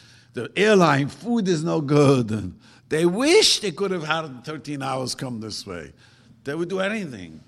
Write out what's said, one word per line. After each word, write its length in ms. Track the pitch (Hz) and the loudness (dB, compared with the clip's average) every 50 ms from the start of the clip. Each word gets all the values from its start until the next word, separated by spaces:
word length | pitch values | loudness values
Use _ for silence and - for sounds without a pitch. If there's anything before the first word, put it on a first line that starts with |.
| - - - _ _ _ _ | -20 -20 -20 _ _ _ _
the 160 | 123 113 - - | -10 -10 -6 -2
airline 540 | 170 202 220 214 190 170 151 143 139 143 131 | 0 4 6 6 6 6 6 6 4 0 -2
food 380 | - - - 233 240 233 190 190 | -6 -8 -4 -2 0 0 0 0
is 160 | 175 151 160 | 0 0 0
no 180 | 170 165 165 | -2 -2 -2
good. 500 | 147 135 147 147 147 135 139 127 117 104 | 0 2 4 6 6 6 6 4 2 0
And 260 | 113 104 92 90 - - _ - - _ _ _ | -4 -6 -6 -8 -12 -14 _ -20 -20 _ _ _
they 160 | 147 156 170 | -2 0 0
wish 540 | 175 180 226 269 311 370 440 381 - - - | 0 2 2 2 4 6 6 6 4 2 0
they 120 | 214 190 | -2 -6
could 200 | 143 180 202 190 | -4 -4 -4 -4
have 120 | 185 175 156 | -4 -4 -4
had 400 | 151 156 165 160 147 127 123 123 | -4 -4 -4 -4 -6 -12 -12 -12
thirteen 380 | 151 156 139 117 143 147 139 | -12 -12 -12 -10 -10 -10 -8
hours 320 | 135 135 131 131 127 120 - | -6 -6 -4 -4 -4 -6 -8
come 260 | - 143 127 120 104 | -8 -8 -8 -8 -8
this 280 | 110 107 90 - - 101 | -10 -10 -10 -10 -10 -10
way. 260 | 90 85 73 - - _ _ _ _ _ _ _ - _ _ | -12 -12 -12 -14 -18 _ _ _ _ _ _ _ -20 _ _
They 120 | 139 147 | -8 -6
would 140 | 165 175 175 | -6 -4 -4
do 100 | 196 190 | -4 -4
anything. 600 | 190 196 220 220 190 147 123 98 87 80 80 78 - | -4 -4 -4 -6 -8 -8 -10 -12 -14 -14 -16 -20 -20